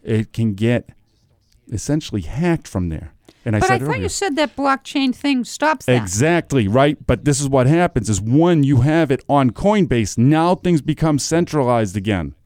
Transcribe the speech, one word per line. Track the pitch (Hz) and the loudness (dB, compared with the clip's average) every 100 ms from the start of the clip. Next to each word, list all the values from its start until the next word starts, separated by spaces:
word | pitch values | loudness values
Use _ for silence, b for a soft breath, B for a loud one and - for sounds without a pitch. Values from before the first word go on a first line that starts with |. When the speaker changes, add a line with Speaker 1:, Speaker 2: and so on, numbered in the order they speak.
Speaker 1:
It | - 110 113 | -2 -4 -2
can | - 113 | -2 -2
get | 98 117 120 - - _ _ _ _ _ _ _ | 0 0 -2 -4 -20 _ _ _ _ _ _ _
essentially | - - 151 - 110 | -10 -4 -4 -4 -8
hacked | 87 127 175 165 - | -8 -6 -2 -4 -4
from | 101 90 | -6 -6
there. | 78 76 _ b b | -6 -12 _ b b
And | - 107 | -4 0
I | |
Speaker 2:
But | 370 | 2
Speaker 1:
said | |
Speaker 2:
I | 381 | 0
thought | 415 | -2
Speaker 1:
earlier, | 480 | -4
Speaker 2:
you | 453 | -4
said | - 392 285 | -4 -4 -2
that | 294 | -4
blockchain | - 277 269 - 294 269 | -2 -2 -2 -4 -4 -2
thing | 247 285 269 | -2 -2 -2
stops | 233 - 294 311 - | -4 -4 -2 -2 0
that. | 123 | 0
Speaker 1:
Exactly, | 101 95 147 170 - 135 101 | 0 0 2 0 0 0 2
right? | 117 147 - - | 2 2 0 -2
But | 123 | -2
this | 143 135 | 0 0
is | 139 | 0
what | 135 127 | 2 4
happens | 165 175 135 98 | 4 2 -2 -2
is | 101 | -4
when | 107 135 170 170 | 2 2 4 4
you | 139 143 | 4 4
have | 135 160 156 | 4 2 2
it | 135 - | 0 0
on | 143 131 | 2 2
Coinbase, | 104 190 208 160 123 104 - | 0 0 2 2 0 -2 2
now | 123 156 170 | 2 4 2
things | 185 180 170 | 0 0 0
become | 135 147 156 147 | 0 -2 0 0
centralized | - 165 123 151 123 120 107 98 | 0 -2 0 -2 0 0 0 -4
again. | 98 98 76 - | -4 -4 -4 -10